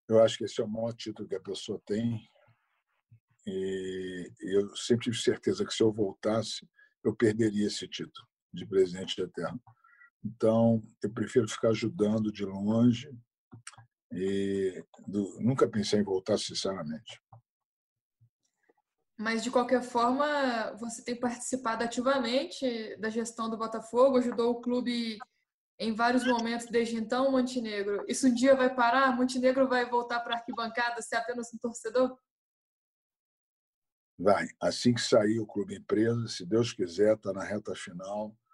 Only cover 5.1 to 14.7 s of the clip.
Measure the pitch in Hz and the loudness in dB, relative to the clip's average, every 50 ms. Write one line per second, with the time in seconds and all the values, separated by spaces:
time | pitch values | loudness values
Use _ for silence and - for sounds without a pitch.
5.1 | 113 - - 127 107 - - - 95 101 104 - - - 117 110 104 113 107 95 | -4 -2 0 0 0 0 0 -2 -2 0 -2 -4 0 2 2 2 2 0 -2 -2
6.1 | 95 - - 110 110 113 107 - - - - _ _ _ _ _ _ _ - 117 | -4 -4 -2 -2 0 0 -2 -4 -8 -12 -14 _ _ _ _ _ _ _ -4 -4
7.1 | 104 - 123 110 107 110 113 107 101 104 104 101 - - 92 87 - - 82 80 | 0 2 2 2 4 4 2 2 2 2 0 0 -2 -4 -8 -10 -10 -10 -10 -12
8.1 | - - - _ _ _ _ _ - 87 90 87 95 95 92 90 90 92 95 - | -14 -18 -20 _ _ _ _ _ -14 -12 -8 0 2 4 4 4 0 -6 -8 -8
9.1 | - - 92 87 - - 85 85 85 - - - - _ _ _ _ _ - _ | -6 -6 -6 -6 -6 -6 -6 -6 -6 -10 -14 -18 -20 _ _ _ _ _ -20 _
10.1 | _ _ - 104 113 - 117 110 110 113 113 117 113 110 110 - _ _ - 104 | _ _ -12 -12 -4 0 2 4 6 6 6 6 4 2 0 -6 _ _ -6 -4
11.1 | - - 107 - - 127 110 110 - - - 113 110 110 120 110 87 87 104 104 | -2 -4 -4 2 2 2 2 2 0 0 2 2 2 2 0 -2 0 0 2 2
12.1 | 107 113 107 107 104 101 101 95 98 98 101 104 110 113 120 123 120 - - - | 2 2 0 -2 -4 -4 -6 -6 -6 -2 0 2 4 6 6 6 6 4 -2 -10
13.1 | - - - _ _ _ _ _ - - - - - - 117 _ _ _ _ _ | -16 -18 -20 _ _ _ _ _ -20 -20 -20 -20 -20 -20 -20 _ _ _ _ _
14.1 | - 90 92 95 98 98 98 98 98 98 95 95 | -6 -4 -2 -2 0 0 0 0 0 0 -2 -2